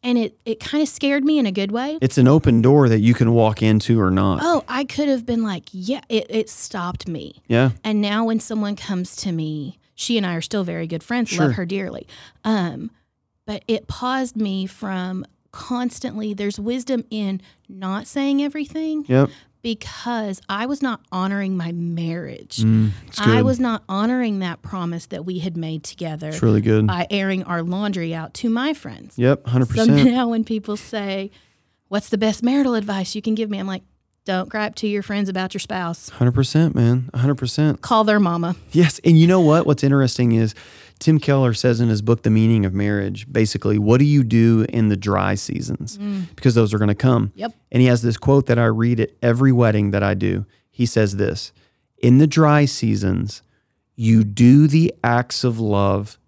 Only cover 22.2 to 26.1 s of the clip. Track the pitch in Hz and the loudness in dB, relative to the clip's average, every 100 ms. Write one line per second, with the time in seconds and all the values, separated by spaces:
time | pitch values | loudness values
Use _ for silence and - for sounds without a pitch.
22.2 | 147 123 - - 110 110 110 98 - - | -8 -14 -12 -2 2 4 2 -2 -12 -2
23.2 | 208 110 262 247 254 220 - 190 220 254 | 2 4 2 2 -2 -2 -6 -2 -2 0
24.2 | 233 202 185 170 - 190 170 170 - 185 | -2 -2 -4 -6 -10 -8 -6 -8 -10 -12
25.2 | 170 180 180 170 160 156 - - 170 | -8 -8 -6 -8 -8 -8 -12 -10 -10